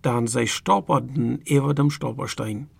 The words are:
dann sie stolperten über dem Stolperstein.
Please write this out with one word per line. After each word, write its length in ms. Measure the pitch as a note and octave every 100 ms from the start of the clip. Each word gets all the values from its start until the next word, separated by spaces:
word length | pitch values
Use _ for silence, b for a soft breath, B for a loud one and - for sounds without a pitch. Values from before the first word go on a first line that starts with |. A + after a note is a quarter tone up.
dann 260 | C3+ A#2+ A#2
sie 200 | B2 A2+
stolperten 920 | - - G3 - C#3 B2 C3 A#2 B2
über 280 | - C#3+ C#3
dem 160 | C#3+ D3
Stolperstein. 800 | D3 B2 A#2 C3+ - A2 G#2 D3